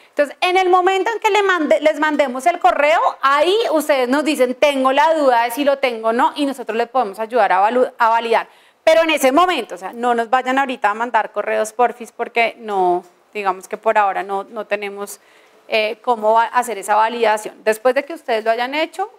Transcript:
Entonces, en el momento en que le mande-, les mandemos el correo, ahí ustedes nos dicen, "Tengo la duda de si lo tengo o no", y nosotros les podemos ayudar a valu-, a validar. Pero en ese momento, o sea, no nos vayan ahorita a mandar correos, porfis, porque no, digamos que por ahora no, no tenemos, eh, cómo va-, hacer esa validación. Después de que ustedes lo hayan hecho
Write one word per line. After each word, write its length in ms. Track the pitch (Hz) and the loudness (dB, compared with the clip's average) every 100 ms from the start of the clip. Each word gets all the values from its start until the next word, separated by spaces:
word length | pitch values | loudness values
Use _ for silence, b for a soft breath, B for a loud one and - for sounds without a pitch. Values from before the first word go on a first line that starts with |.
| b | b
Entonces, 280 | - 285 - | -4 -4 -2
en 160 | 359 359 | 0 0
el 140 | 370 | 2
momento 400 | 359 359 381 381 | 2 2 0 -2
en 60 | 427 | -2
que 120 | 427 | -2
le 120 | 415 | 0
mande-, 380 | 392 359 294 311 | 0 0 2 2
les 180 | 294 302 | 2 0
mandemos 480 | 302 294 277 247 320 | -2 0 -2 0 -2
el 140 | 349 | 2
correo, 400 | 370 311 285 339 494 - | 2 2 2 2 0 0
ahí 340 | 269 285 302 415 466 | 0 2 2 2 0
ustedes 360 | 311 294 277 240 | -2 0 0 2
nos 160 | 277 302 | 0 0
dicen, 300 | 285 254 254 | 0 0 2
"Tengo 380 | 294 277 262 | 0 2 0
la 220 | 277 311 320 | 2 2 2
duda 280 | 277 233 240 | 2 2 0
de 60 | |
si 140 | 262 285 | -2 -2
lo 140 | 277 | 0
tengo 300 | 262 226 226 | -2 -2 -2
o 40 | |
no", 200 | 233 302 - | 0 0 0
y 100 | 285 | -4
nosotros 300 | 254 233 220 | -4 -6 -4
les 120 | 233 | -2
podemos 300 | 262 220 196 | -2 -2 -4
ayudar 340 | 220 240 196 | -4 0 2
a 80 | 180 | 2
valu-, 320 | 208 247 247 - | 2 2 0 2
a 100 | 233 | 2
validar. 380 | 226 233 214 170 b b b - | 2 0 -2 -2 b b b 2
Pero 180 | 320 | 4
en 80 | 330 | 4
ese 220 | 302 269 | 2 2
momento, 420 | 285 359 320 208 180 | 4 2 0 -6 -10
o 40 | |
sea, 140 | 185 | -12
no 220 | 240 247 233 | -6 -2 0
nos 160 | 226 | 0
vayan 280 | 254 254 262 | -2 0 -2
ahorita 320 | 277 247 208 | -2 -2 -2
a 40 | 214 | -2
mandar 380 | 240 226 - | -2 -2 -2
correos, 400 | 202 208 220 214 | -4 -4 -2 -4
porfis, 400 | - 240 226 226 | 0 0 0 -14
porque 420 | - 226 240 226 - | -10 -6 -2 -2 -4
no, 460 | 220 202 180 180 185 _ _ | -6 0 2 0 -4 _ _
digamos 340 | 214 196 185 - | -8 -4 -4 -6
que 100 | 202 | -6
por 220 | 220 214 | 0 2
ahora 240 | 202 180 | 2 0
no, 220 | 196 196 196 | -4 -6 -8
no 200 | 226 202 | -12 -6
tenemos, 540 | 208 202 202 202 - b b b b - | -6 -6 -10 -12 -14 b b b b -4
eh, 320 | 226 214 226 | -2 -2 -4
cómo 320 | - 233 214 226 | -2 0 2 2
va-, 100 | 233 | 2
hacer 320 | 247 240 202 | 0 -4 -6
esa 180 | 185 208 | -2 0
validación. 680 | 220 240 220 214 - - - | 0 2 0 0 -4 -6 -2
Después 300 | 214 254 254 | 0 0 0
de 100 | 277 | -4
que 80 | |
ustedes 320 | 330 - 220 220 | -10 -4 -4 0
lo 60 | |
hayan 240 | 233 247 294 | -2 -2 -4
hecho 360 | 320 - 415 | -6 -6 -10